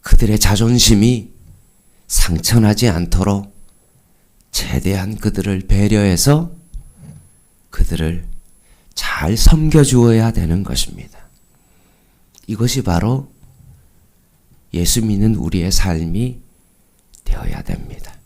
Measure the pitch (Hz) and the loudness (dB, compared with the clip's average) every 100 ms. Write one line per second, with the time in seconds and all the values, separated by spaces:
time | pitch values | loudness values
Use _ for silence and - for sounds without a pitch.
0 | - - 104 107 - 104 113 123 107 107 | 6 6 6 2 2 2 2 2 4 4
1 | 113 123 - - - - _ _ _ _ | 2 0 -8 -20 -20 -20 _ _ _ _
2 | _ - - 85 - 117 107 104 120 85 | _ -2 0 -2 0 2 2 2 0 -2
3 | 87 92 95 101 101 - - _ _ _ | -2 0 0 -2 -6 -20 -20 _ _ _
4 | _ _ _ _ _ - - 67 92 98 | _ _ _ _ _ -10 -6 -4 -2 -4
5 | 95 110 110 101 98 95 - 101 104 107 | -6 -4 -4 -4 -4 -6 0 2 4 2
6 | 101 87 135 147 170 - _ - - - | 2 2 2 2 0 -12 _ -18 -18 -20
7 | - - _ _ _ _ _ - - 87 | -20 -20 _ _ _ _ _ -2 -2 0
8 | 80 85 82 - - _ _ _ _ - | -4 -4 -8 -12 -14 _ _ _ _ -10
9 | - - 82 110 - 160 156 156 139 127 | -8 -4 -4 4 6 6 4 4 4 4
10 | 117 113 113 98 85 85 98 - - - | 4 4 2 -2 -2 -2 -2 -6 -6 -10
11 | - - - _ _ _ _ _ _ _ | -20 -20 -20 _ _ _ _ _ _ _
12 | _ _ _ _ - 107 117 135 95 85 | _ _ _ _ -12 -4 -2 -2 -2 0
13 | 101 135 135 _ - _ - - _ _ | 0 -4 -6 _ -20 _ -20 -20 _ _
14 | _ _ _ _ _ _ _ 87 87 - | _ _ _ _ _ _ _ -4 -2 -2
15 | 110 101 110 107 76 90 87 - 104 80 | -2 0 0 0 -4 -4 -2 0 0 -2
16 | 82 90 127 120 - _ _ _ _ _ | -4 -4 -6 -8 -20 _ _ _ _ _
17 | _ - - - - - - - - - | _ -14 -6 -4 -4 -8 -8 -10 -10 -14
18 | - - | -16 -18